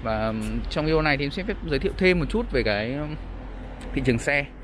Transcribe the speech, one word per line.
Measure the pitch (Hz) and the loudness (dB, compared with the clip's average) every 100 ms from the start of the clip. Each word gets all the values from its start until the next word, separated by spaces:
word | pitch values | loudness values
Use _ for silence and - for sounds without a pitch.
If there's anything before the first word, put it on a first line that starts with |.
Và, | 113 110 110 | 0 0 0
ừm, | 110 107 117 - | 0 -2 -2 -2
trong | - 151 | 0 2
video | 156 | 4
này | 156 139 | 4 2
thì | 143 | 0
em | |
sẽ | 143 | -2
phép | 214 196 170 | -4 -4 -2
giới | 139 | 0
thiệu | 190 - | 0 4
thêm | 185 180 | 4 4
một | 139 | 2
chút | 220 233 | 0 0
về | 131 | 2
cái, | 113 104 110 | 2 2 0
ừm, | 139 151 151 - - - - - - - | -4 -6 -6 -8 -10 -10 -12 -12 -10 -6
thị | - 131 | 0 2
trường | 117 | 2
xe. | 147 143 139 - | 2 0 -2 -10